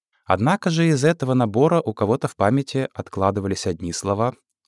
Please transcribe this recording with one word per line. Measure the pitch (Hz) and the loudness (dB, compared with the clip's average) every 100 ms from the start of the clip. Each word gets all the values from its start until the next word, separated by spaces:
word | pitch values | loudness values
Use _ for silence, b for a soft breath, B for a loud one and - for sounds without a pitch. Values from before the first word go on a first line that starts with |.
| _ _ | _ _
Однако | - 92 127 196 180 | -2 0 2 0 0
же | 160 165 | 2 2
из | 143 | 2
этого | 151 165 131 | 2 0 0
набора | 127 117 110 156 - | 0 2 2 2 2
у | - | -2
кого-то | 104 104 131 143 | -2 0 0 -4
в | - | 0
памяти | 101 135 135 135 135 | 2 2 0 -4 -6
откладывались | - - 98 98 101 95 95 95 | -8 -10 -2 -2 0 -2 -4 -4
одни | 82 87 | -6 -6
слова, | - 98 101 117 - _ _ | -6 -4 -2 -2 -6 _ _